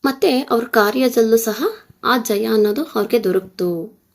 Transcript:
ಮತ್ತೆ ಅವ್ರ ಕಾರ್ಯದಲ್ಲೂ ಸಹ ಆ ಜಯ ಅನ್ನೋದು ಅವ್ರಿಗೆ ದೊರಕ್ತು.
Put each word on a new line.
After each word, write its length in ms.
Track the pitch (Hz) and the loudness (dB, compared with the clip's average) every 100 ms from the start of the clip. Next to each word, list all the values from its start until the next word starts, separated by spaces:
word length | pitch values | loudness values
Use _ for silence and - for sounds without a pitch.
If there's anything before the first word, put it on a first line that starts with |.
| 269 | -4
ಮತ್ತೆ 340 | 262 370 254 | 0 0 0
ಅವ್ರ 260 | 254 233 240 | 0 -2 0
ಕಾರ್ಯದಲ್ಲೂ 720 | 233 208 254 262 240 226 226 | 2 2 2 0 2 2 2
ಸಹ 260 | 226 208 359 440 _ _ | 0 -2 -4 -4 _ _
ಆ 140 | - 247 | -2 -2
ಜಯ 280 | 233 208 220 | 0 -2 2
ಅನ್ನೋದು 380 | 220 208 208 | 2 2 0
ಅವ್ರಿಗೆ 400 | 320 220 208 240 | -4 -4 0 0
ದೊರಕ್ತು. 800 | 196 185 190 - 180 170 160 _ _ | 0 -2 -4 -4 -4 -4 -8 _ _